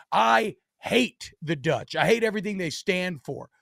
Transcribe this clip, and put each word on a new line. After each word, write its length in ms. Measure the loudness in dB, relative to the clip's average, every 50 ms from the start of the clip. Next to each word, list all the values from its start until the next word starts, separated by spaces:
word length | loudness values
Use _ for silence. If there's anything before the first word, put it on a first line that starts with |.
| -10 _
I 460 | 0 2 4 6 4 4 2 0 -6 -10 _ _ _ _
hate 560 | -6 0 2 2 2 2 -2 _ -16 -18 -16 _ -4
the 140 | -4 -4
Dutch. 380 | -2 0 -2 -2 -2 -4 -6 -2
I 120 | 0 4
hate 180 | 4 4 4 2
everything 320 | 0 0 -2 -4 -4 -6
they 140 | -4 -6 -6
stand 520 | -6 -6 -2 -2 -2 -2 -2 -4 -6 -8 -10
for, 280 | -10 -10 -10 -12 -16 _ _